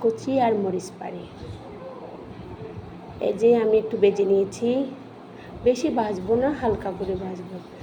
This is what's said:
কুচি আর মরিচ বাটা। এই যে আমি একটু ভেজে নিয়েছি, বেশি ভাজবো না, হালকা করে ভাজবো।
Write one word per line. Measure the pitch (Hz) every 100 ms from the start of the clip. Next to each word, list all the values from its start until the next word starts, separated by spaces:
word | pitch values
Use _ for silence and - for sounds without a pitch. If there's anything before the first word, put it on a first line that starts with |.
কুচি | 233 226 - 269 233
আর | 214
মরিচ | 196 180 - -
বাটা। | 185 180 175 - 143 - - - 175 175 - - - - - - - - - - - - -
এই | 196
যে | 226 240
আমি | 220 220
একটু | 214 220
ভেজে | 202 196 190
নিয়েছি, | 196 196 - 233 254 269 - - - - - - - 240
বেশি | 247 311 240
ভাজবো | 214 190 185 233
না, | 269 302
হালকা | 247 196 196 180
করে | 190 185
ভাজবো। | 190 185 175 185 - -